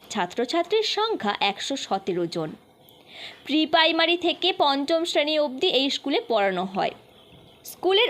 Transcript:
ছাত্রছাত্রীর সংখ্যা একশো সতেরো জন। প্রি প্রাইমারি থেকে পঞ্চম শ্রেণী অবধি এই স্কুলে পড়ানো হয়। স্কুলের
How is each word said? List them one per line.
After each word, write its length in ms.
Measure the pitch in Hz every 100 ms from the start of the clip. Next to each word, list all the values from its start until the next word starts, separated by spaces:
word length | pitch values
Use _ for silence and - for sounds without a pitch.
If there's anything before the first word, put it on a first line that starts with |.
| -
ছাত্রছাত্রীর 760 | 214 180 - 254 339 349 440
সংখ্যা 520 | 427 403 453 370 208 202
একশো 360 | 196 196 - 277
সতেরো 500 | - 196 196 175 170
জন। 260 | 170 156 - - _ - - - - - -
প্রি 220 | - 294 311
প্রাইমারি 520 | 330 320 330 330 349
থেকে 360 | 339 302 359 381
পঞ্চম 480 | 294 277 285 330 339
শ্রেণী 340 | 339 294 311
অবধি 280 | 294 262 -
এই 220 | 247 277
স্কুলে 320 | - 277 349 466
পড়ানো 360 | 226 196 180
হয়। 280 | 185 190 165 - - - - - - - -
স্কুলের 420 | - 349 392